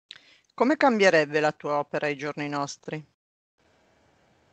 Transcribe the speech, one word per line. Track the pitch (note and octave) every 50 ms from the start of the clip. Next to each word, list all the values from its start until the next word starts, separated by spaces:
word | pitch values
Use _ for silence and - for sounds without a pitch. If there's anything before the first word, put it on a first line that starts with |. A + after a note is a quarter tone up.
| _ _ - - _ _ _ _ _ _ _
Come | - A3+ B3+ D#4
cambierebbe | - - C#4 A#3 G#3+ G3 F#3+ E3+ D#3+ D3+ C#3+ D3 D#3
la | D3+ D3+
tua | - _ - D3 D3 D3
opera | C#3+ - - D3+ D3
ai | D3 D3
giorni | C3+ C#3+ D3+ C#3 D#3 D3
nostri? | C#3+ D3 C#3+ C#3+ C#3+ - _ _ - D#3+ D#3 D3+ _ _ _ _ _ _ _ _ _ _ _ _ _ _ _ _ _ _ _ _ _ _ _ _ _ _ _ _ _